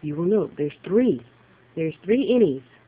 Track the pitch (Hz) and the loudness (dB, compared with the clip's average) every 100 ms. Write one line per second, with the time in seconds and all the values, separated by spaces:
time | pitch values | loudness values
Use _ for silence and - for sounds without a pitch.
0 | 151 147 170 214 160 - 147 - - 196 | -10 -4 0 0 0 -4 -6 -6 -2 2
1 | 247 131 117 _ _ _ _ - 160 - | 2 0 -6 _ _ _ _ -6 -6 -6
2 | 170 233 214 247 196 135 - _ | -2 0 2 4 4 0 -10 _